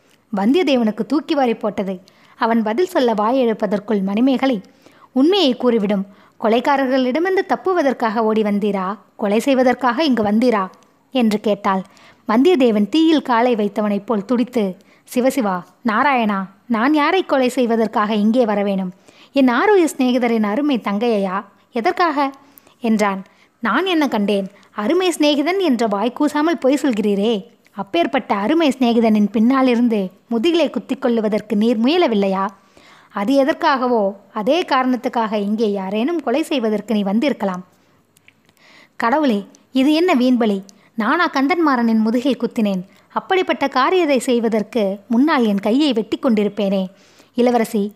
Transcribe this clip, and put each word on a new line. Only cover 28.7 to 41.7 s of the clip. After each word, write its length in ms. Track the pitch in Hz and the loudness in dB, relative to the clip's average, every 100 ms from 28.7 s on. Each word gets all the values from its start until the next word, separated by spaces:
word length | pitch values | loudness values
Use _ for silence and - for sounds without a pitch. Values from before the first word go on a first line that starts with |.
சிநேகிதனின் 600 | 247 240 233 226 214 208 | 2 2 2 4 2 2
பின்னாலிருந்து 800 | 226 226 269 262 233 247 214 185 - - | 2 2 4 2 2 2 0 -4 -8 -6
முதுகிலே 420 | 233 330 339 302 | -2 0 2 0
குத்திக் 320 | 247 - 262 | -2 -6 -4
கொள்ளுவதற்கு 540 | 254 233 214 208 - 208 | -2 0 0 -2 -2 0
நீர் 240 | 226 233 | 0 2
முயலவில்லையா? 680 | 240 349 339 214 196 190 196 - _ - - - - | 2 2 2 2 0 -2 -4 -8 _ -20 -20 -20 -12
அது 220 | - 202 | -6 0
எதற்காகவோ, 680 | 277 269 - 330 269 247 240 196 202 - | 2 2 0 0 0 0 0 0 -4 -12
அதே 300 | 226 208 320 | -6 -2 0
காரணத்துக்காக 680 | - 277 254 254 262 233 220 | 0 0 0 -2 -2 -4 -2
இங்கே 400 | 214 202 214 220 | -2 -2 -2 -2
யாரேனும் 500 | 196 190 208 254 349 | -2 -4 -4 -2 -4
கொலை 200 | 247 262 | -2 -2
செய்வதற்கு 520 | 311 294 220 208 202 | -2 -2 -2 -2 -2
நீ 80 | 214 | -4
வந்திருக்கலாம்." 640 | 202 208 285 233 202 180 - _ _ _ _ _ _ _ _ _ _ - _ - | -2 0 0 -2 -4 -6 -12 _ _ _ _ _ _ _ _ _ _ -20 _ -6
"கடவுளே, 500 | 233 285 294 202 190 - _ | -2 0 0 -2 -4 -16 _
இது 200 | 254 269 | 0 2
என்ன 220 | 311 370 | 2 2
வீண்பலி? 440 | 294 247 247 226 196 190 - _ | 2 2 2 0 -2 -6 -20 _
நானா 320 | - 214 320 339 | -6 -2 0 -2
கந்தன்மாறனின் 760 | 277 269 349 311 | 0 -2 0 0